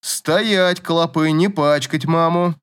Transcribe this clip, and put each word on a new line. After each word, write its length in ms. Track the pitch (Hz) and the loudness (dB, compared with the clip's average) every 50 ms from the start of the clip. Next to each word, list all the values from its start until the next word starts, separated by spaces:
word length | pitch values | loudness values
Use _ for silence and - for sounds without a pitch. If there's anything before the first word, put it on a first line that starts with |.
«Стоять, 800 | - - - - _ - 160 202 226 220 202 190 185 180 175 180 | -8 -8 -10 -8 _ -2 0 0 0 0 0 0 0 0 0 -4
клопы, 500 | - - 170 165 165 165 165 160 156 156 | -4 -2 0 0 0 0 0 0 0 2
не 180 | 156 156 175 202 | 2 2 2 0
пачкать 560 | 202 156 147 147 147 147 139 - - 151 127 | 0 0 2 2 2 0 -2 -4 -6 -4 -2
маму!» 500 | 139 165 165 165 165 170 175 175 175 160 - | 0 0 2 2 2 2 0 0 -2 -2 -6